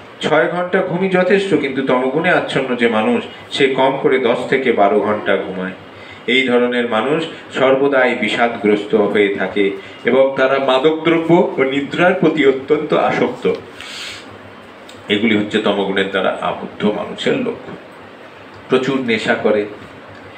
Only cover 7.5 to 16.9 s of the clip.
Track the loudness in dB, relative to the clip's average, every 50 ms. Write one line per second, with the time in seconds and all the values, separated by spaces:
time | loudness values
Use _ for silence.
7.5 | -2 0 2 4 4 4 2 2 2 2 2 2 2 0 -2 -4 0 0 0 0
8.5 | 0 0 2 2 2 2 2 0 2 2 2 2 2 2 2 2 2 -2 -4 -2
9.5 | 0 0 0 0 0 -4 -10 -16 -18 -6 -2 2 4 4 4 2 2 2 2 2
10.5 | 2 2 2 2 2 4 4 2 2 2 2 0 2 2 4 4 4 4 4 2
11.5 | 0 0 0 0 0 -2 -4 -4 0 2 2 2 4 4 2 2 2 4 4 4
12.5 | 4 2 0 0 0 0 0 0 0 0 2 0 0 0 0 -2 -2 -4 -4 -4
13.5 | -4 -4 -6 -12 -16 -16 -16 -14 -14 -12 -12 -12 -14 -14 -16 -18 -18 -20 -20 -20
14.5 | -20 -20 -20 -20 -20 -20 -20 -20 -20 -16 -4 -2 0 0 2 2 2 0 0 0
15.5 | -2 -2 0 0 0 0 -2 -2 -2 -2 -2 -2 -2 0 0 0 -2 -2 -4 -6
16.5 | -6 -6 -8 -12 -8 -4 -2 -2